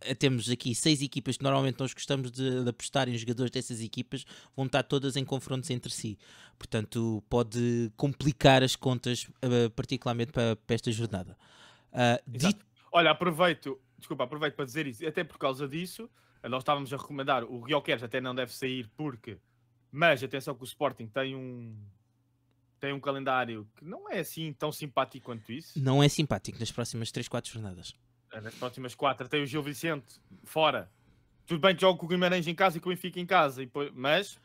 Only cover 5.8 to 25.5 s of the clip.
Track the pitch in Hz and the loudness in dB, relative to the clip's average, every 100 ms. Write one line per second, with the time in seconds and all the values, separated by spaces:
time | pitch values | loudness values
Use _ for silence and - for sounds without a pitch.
5.8 | 120 - 110 101 - - - - - 113 | -6 -6 -6 -8 -14 -20 -20 -18 -4 -4
6.8 | 104 117 113 107 - 120 113 120 120 117 | -2 0 0 -2 0 2 2 0 2 2
7.8 | 113 - 143 - 139 - 139 131 131 - | -2 0 -2 0 0 6 8 10 6 2
8.8 | 131 123 123 120 - - 127 120 117 - | 0 0 0 -4 -6 -4 2 4 4 0
9.8 | 120 127 123 120 117 127 113 107 - 113 | -4 -4 -2 -2 -2 2 2 0 0 -2
10.8 | 123 110 117 92 90 - - - - - | 0 -2 -2 -4 -8 -16 -20 -20 -20 -20
11.8 | _ 123 120 123 - 120 185 - _ _ | _ 2 2 2 -2 0 2 0 _ _
12.8 | _ 170 160 156 175 151 180 156 139 135 | _ 6 6 4 2 4 4 2 -4 -10
13.8 | _ _ - 139 123 151 151 147 135 151 | _ _ -8 -4 -4 -2 -4 -4 -6 -4
14.8 | 139 110 160 180 160 - 143 131 139 160 | -6 -6 -6 -4 -6 -2 -2 -2 -4 -6
15.8 | 180 - 233 _ _ _ 117 131 147 143 | -8 -10 -16 _ _ _ -6 -2 0 0
16.8 | 131 135 - 139 139 127 117 123 117 147 | -2 -8 -8 -4 0 0 -2 -8 0 0
17.8 | 160 120 120 131 127 127 120 - 131 127 | 2 -2 -2 -4 -2 -4 -6 -4 -6 -6
18.8 | 110 - 151 113 117 92 _ _ _ _ | -8 -8 -8 -8 -12 -16 _ _ _ _
19.8 | _ 143 170 131 131 139 147 127 127 - | _ 2 4 4 0 -6 -6 -10 -10 -2
20.8 | 139 117 113 135 135 135 127 123 117 107 | -2 -2 -6 -4 -4 -6 -10 -12 -14 -16
21.8 | 101 - _ _ _ _ _ _ _ _ | -18 -20 _ _ _ _ _ _ _ _
22.8 | 139 139 143 135 135 127 117 110 107 - | -6 -4 -4 -2 0 0 0 -6 -12 -16
23.8 | 156 311 403 214 151 156 160 131 151 - | -14 -12 -8 -6 -6 -6 -8 -4 -4 -4
24.8 | 120 135 127 131 - 117 113 | -4 -2 -2 -6 -12 -12 -10